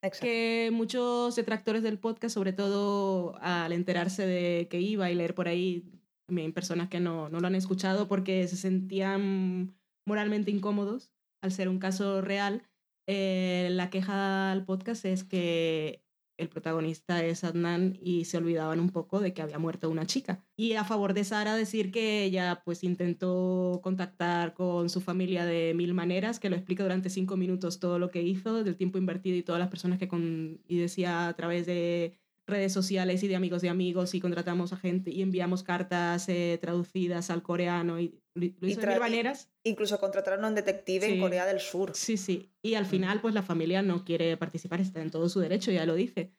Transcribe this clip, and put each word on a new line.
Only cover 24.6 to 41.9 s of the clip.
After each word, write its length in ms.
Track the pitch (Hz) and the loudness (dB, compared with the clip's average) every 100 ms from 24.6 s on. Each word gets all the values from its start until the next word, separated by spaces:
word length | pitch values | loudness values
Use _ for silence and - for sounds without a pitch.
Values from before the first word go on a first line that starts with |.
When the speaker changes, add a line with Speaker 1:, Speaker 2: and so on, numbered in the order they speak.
| 180 175 175 | 0 2 0
Speaker 2:
su 100 | 180 | 0
familia 460 | 185 180 185 180 170 | -2 0 0 0 2
de 280 | 170 165 165 | 2 2 2
mil 180 | 175 | 2
maneras, 460 | 180 170 180 208 226 | 2 2 0 0 -2
que 80 | 196 | -2
lo 80 | 180 | -2
explica 260 | 185 185 | -2 0
durante 260 | 196 185 185 | 2 0 0
cinco 280 | 185 185 190 | -2 -2 0
minutos 420 | 180 185 180 180 | 0 0 -2 -2
todo 200 | 180 175 | 0 2
lo 120 | 180 | 0
que 100 | 180 | 0
hizo, 440 | 170 190 196 226 208 | 0 0 0 0 0
del 100 | 190 | 0
tiempo 220 | 190 190 | 0 0
invertido 400 | 185 180 185 180 | 0 -2 0 -2
y 60 | |
todas 160 | 175 170 | 0 0
las 100 | 180 | 0
personas 280 | 180 180 185 | -2 -2 0
que 120 | 185 | 0
con-, 500 | 175 165 165 160 160 _ | -2 -2 -2 -6 -10 _
y 100 | 175 | 0
decía 520 | 175 180 175 170 170 | 0 0 0 0 -2
a 40 | 165 | -2
través 280 | 165 175 175 | -2 -2 0
de 500 | 175 170 170 170 - _ _ - | 0 0 0 -2 -6 _ _ -4
redes 260 | 202 196 | 0 0
sociales 500 | 190 190 190 185 185 | 0 0 2 2 2
y 40 | 196 | 0
de 80 | 185 | 0
amigos 280 | 185 175 | 0 0
de 60 | 175 | 0
amigos 440 | 175 180 180 180 | 2 0 0 0
y 60 | 180 | 0
contratamos 520 | 180 175 175 175 175 | -2 -2 -2 0 -2
a 60 | 185 | -2
gente 320 | 180 180 185 | -2 -2 -2
y 140 | 165 | -2
enviamos 400 | 190 185 180 185 | 0 0 0 -2
cartas, 640 | 185 175 185 175 175 175 180 | 0 -2 0 0 0 0 0
eh, 300 | 175 175 170 | 0 2 0
traducidas 720 | 170 175 175 190 175 175 175 | 0 -2 -2 -2 0 -2 -2
al 100 | 170 | -4
coreano 580 | 175 175 180 175 170 170 | -2 -2 2 2 0 -2
y 140 | 170 - _ - | -4 -6 _ -4
lo, 100 | 175 - | -4 -2
lo 80 | 185 | -2
Speaker 1:
Y 40 | |
Speaker 2:
hizo 100 | 208 | 0
de 40 | 214 | 2
Speaker 1:
tra-, 40 | |
Speaker 2:
mil 80 | 190 | 2
Speaker 1:
y 20 | |
Speaker 2:
maneras. 500 | 233 226 233 277 - _ | 2 2 0 -4 -12 _
Speaker 1:
incluso 360 | 226 208 208 208 | -4 0 4 4
contrataron 460 | 196 196 196 196 214 | 4 0 0 0 2
a 40 | |
un 40 | |
detective 540 | 214 202 196 - 185 208 | 2 2 0 2 2 4
en 80 | 185 | 4
Speaker 2:
Sí. 40 | |
Speaker 1:
Corea 260 | 185 180 185 | 4 4 2
del 120 | 196 | 0
Sur. 320 | - 175 190 | 0 -2 -2